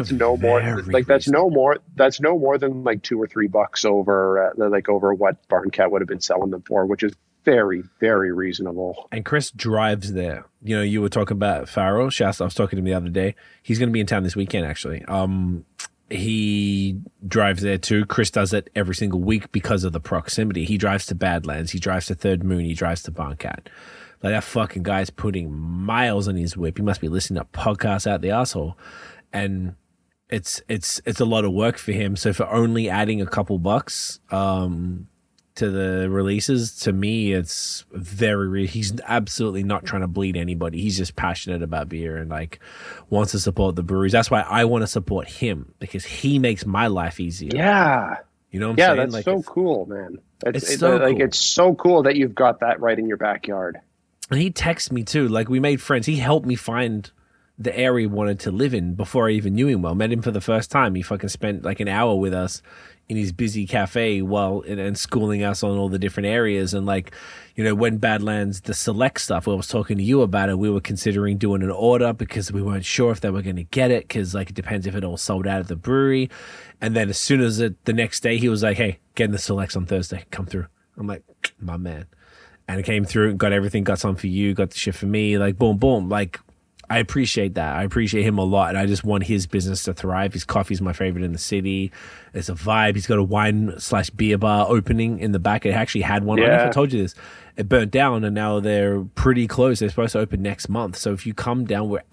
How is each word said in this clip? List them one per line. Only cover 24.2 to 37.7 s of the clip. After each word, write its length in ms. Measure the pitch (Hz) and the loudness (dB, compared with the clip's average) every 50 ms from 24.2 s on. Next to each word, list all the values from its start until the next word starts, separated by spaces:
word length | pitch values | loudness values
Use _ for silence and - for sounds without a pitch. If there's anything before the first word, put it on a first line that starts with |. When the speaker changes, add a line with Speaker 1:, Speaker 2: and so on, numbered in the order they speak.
| - | -2
Speaker 2:
Like, 100 | 98 107 | 0 0
that 100 | 107 - | 0 -2
fucking 380 | - - 120 107 - - 98 85 | -2 -2 0 0 0 -2 -6 -2
guy's 280 | 98 98 95 95 - | -2 0 0 -2 -4
putting 420 | - - - 107 95 92 85 76 73 | -6 -6 -4 -4 -2 -2 -4 -6 -8
miles 720 | 76 80 82 85 90 95 107 113 120 123 120 104 101 95 | -8 -6 -6 -6 -4 -4 -2 0 2 2 2 2 0 0
on 80 | 101 95 | 0 -2
his 200 | 90 85 85 - | -2 -2 -4 -4
whip. 220 | 92 85 80 82 - | -4 -4 -4 -2 -2
He 40 | 101 | -2
must 180 | 104 90 - | -2 -2 -2
be 80 | - 78 | -2 -2
listening 320 | 82 92 - - 98 - | -2 -2 -2 -2 -4 -6
to 60 | - | -6
podcasts 600 | - _ - - 110 101 - - 104 98 95 - | -8 _ -4 -2 -2 -2 0 0 0 0 0 0
out 140 | 110 101 85 | -2 -2 -2
the 100 | 87 95 | 0 0
asshole. 460 | 104 117 127 - - 92 73 80 90 _ - - - - - - - - _ _ - | 0 0 0 0 -2 -4 -6 -6 -8 _ -16 -20 -20 -20 -20 -20 -20 -20 _ _ -6
And 420 | 98 101 98 98 92 92 90 90 _ _ _ _ _ _ _ _ _ _ _ | -4 -4 -2 -4 -4 -4 -6 -8 _ _ _ _ _ _ _ _ _ _ _
it's, 320 | - 107 85 - - - - _ | -6 -6 -4 -6 -10 -10 -6 _
it's, 320 | 110 101 - - - - - | -6 -6 -4 -6 -6 -6 -6
it's 140 | 117 - - | -6 -2 0
a 40 | 123 | 0
lot 180 | 113 113 110 104 | 2 2 2 2
of 80 | 98 90 | 2 2
work 240 | 101 110 117 117 - | 2 2 2 0 -2
for 140 | - - 101 | -4 -4 -2
him. 240 | 104 104 98 101 | -2 0 -2 -2
So 160 | 98 - 110 95 | 0 0 -2 0
for 160 | - - - | 0 -2 0
only 380 | 107 117 117 113 117 113 110 98 | 2 2 2 2 2 0 0 0
adding 320 | 90 104 107 107 110 104 | 0 0 0 0 0 -2
a 60 | 98 | -2
couple 320 | - - - 98 - 101 90 | -2 -2 -4 -2 0 -2 0
bucks, 600 | 85 98 127 139 - - - - - - - - _ _ | 2 2 2 0 0 -2 -8 -8 -8 -8 -10 -14 _ _
um, 760 | 95 95 98 98 95 95 92 90 87 85 87 90 90 90 95 - _ _ _ _ _ _ _ _ _ | -2 0 0 0 0 0 0 -2 -2 -4 -4 -6 -6 -8 -10 -14 _ _ _ _ _ _ _ _ _
to 160 | - 117 101 95 | -2 -2 -2 0
the 360 | 98 95 95 92 92 95 95 | 0 0 0 0 0 0 0
releases, 680 | 95 98 95 98 101 104 - - 135 123 117 110 - - | 0 0 2 2 0 0 0 0 0 0 0 -2 -6 -4
to 120 | - 110 95 | -2 0 0
me, 400 | 95 98 104 113 113 107 101 95 | 0 0 0 0 0 0 0 0
it's 520 | 92 87 - - - - - | 0 -2 -2 -6 -8 -6 -6